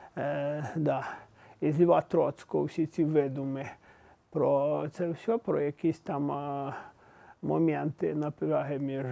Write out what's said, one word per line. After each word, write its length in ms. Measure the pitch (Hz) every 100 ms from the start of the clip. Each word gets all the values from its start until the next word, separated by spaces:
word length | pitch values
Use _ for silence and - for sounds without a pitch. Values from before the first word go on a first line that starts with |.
| - -
е, 540 | 143 143 143 151 139 165
да, 280 | 147 135 - - - - - -
і 120 | 151
з 80 | 147
Льва 200 | 175 160
Троцького, 640 | - 165 139 - - 156
всі 220 | 147 - 156
ці 180 | -
видуми 600 | 151 151 139 139 139 135 135 - - - - - _
про 540 | 151 135 143 143 147 151
це 200 | - 170
все, 300 | 160 - 233
про 220 | - 151
якісь 380 | 147 147 165 156
там, 320 | - 143 143
е, 440 | 143 143 139 139 - - - - - - -
моменти, 720 | 147 156 165 143 147 - 170
напряги 640 | 151 147 - 156 147 139 139
між 280 | 139 135 131